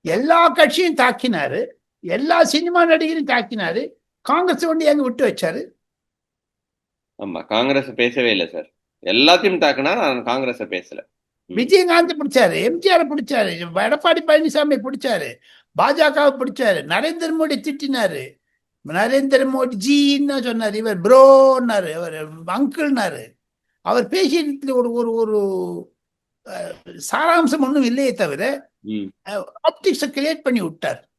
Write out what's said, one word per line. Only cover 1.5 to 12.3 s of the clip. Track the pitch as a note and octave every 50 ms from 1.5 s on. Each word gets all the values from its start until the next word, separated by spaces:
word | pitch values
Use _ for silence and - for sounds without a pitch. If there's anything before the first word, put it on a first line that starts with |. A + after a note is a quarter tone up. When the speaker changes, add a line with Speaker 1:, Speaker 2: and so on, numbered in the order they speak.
| C3 F#3 - - - _ _ _ _ _
Speaker 1:
எல்லா | - F3 F3 G#3+ C4+ D#4 E4+ E4+ D#4+
சினிமா | - - D4+ F4 F4 F4 F4 E4+
நடிகரையும் | E4 D#4+ D#4+ D#4+ D#4 E4 E4 C#4+ D4
தாக்கினாரு, | B3+ A#3+ A#3 - B3 G#3+ F#3+ E3 E3+ A3 C#4+ - _ _ _ _ _ _
காங்கிரஸ் | _ - C4+ E4 F4+ F4+ D#4+ - E4+
ஒண்ணு | E4 D#4+ D#4+ D#4+ D4
ஏங்க | D4 D4 C#4
விட்டு | B3+ A#3 - C#4
வச்சாரு? | A3 - - - E3 E3+ A#3+ F4 - _ _ _ _ _ _ _ _ _ _ _ _ _ _ _ _ _ _ _ _ _ _ _ _ _ _ _ _ _ _
Speaker 2:
ஆமா, | - G2 F2 E2 E2
காங்கிரஸ் | _ G#2+ A2 B2 C3+ C#3 C#3 C3 B2+ A2+
பேசவே | G#2+ A#2+ A#2+ A#2+ C3+ B2 A#2
இல்ல | G#2+ F#2+ E2+
சார். | D#2+ - D#2+ D#2 _ _ _ _ _ _ _ -
எல்லாத்தையும் | F2 G2 A#2 C#3 D#3 F3 F3+ - G3+ F#3 E3
தாக்குனாரு, | D#3+ D3 C#3 B2+ C#3 D3+ F#3 G3
ஆனா | G3+ D3 C3 B2
காங்கிரஸ | A2 B2 A#2+ C3+ C3+ B2+ A#2+ - A2
பேசல. | - F#2 F2+ F2+ _ - - - _ _ _ _ _ _ _ _
ம். | _ F3+
Speaker 1:
விஜயகாந்த் | F#3+ B3+ - F#4+ F#4+ F#4 F4 E4 E4+ E4+ E4+ E4 D4+
பிடிச்சாரு, | D4 C#4+